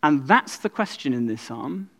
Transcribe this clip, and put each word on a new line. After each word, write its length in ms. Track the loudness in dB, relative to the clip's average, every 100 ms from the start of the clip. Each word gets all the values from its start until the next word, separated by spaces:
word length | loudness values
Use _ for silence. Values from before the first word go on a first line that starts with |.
And 260 | 4 2 6
that's 300 | 4 4 -8
the 120 | -6
question 440 | -4 -4 -4 -4
in 140 | -2 -2
this 160 | -4
psalm. 480 | -8 -10 -8 -8 -10 _